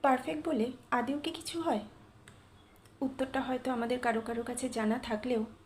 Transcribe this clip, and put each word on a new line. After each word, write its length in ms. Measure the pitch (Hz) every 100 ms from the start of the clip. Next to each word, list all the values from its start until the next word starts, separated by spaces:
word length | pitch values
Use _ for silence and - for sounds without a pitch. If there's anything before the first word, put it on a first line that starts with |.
পারফেক্ট 460 | 277 254 311 311 320
বলে 240 | 262 240 - -
আদৌ 280 | 240 240 285
কি 120 | 330
কিছু 300 | 330 - 330
হয়? 200 | 330 214 208 - - - - - - - - - - -
উত্তরটা 400 | 262 - 262 269
হয়তো 300 | 254 254 262
আমাদের 280 | 240 233 247
কারো 220 | 233 226
কারো 220 | 220 233
কাছে 260 | 233 240 254
জানা 300 | 226 214 240
থাকলেও 460 | 233 214 247 233 226 -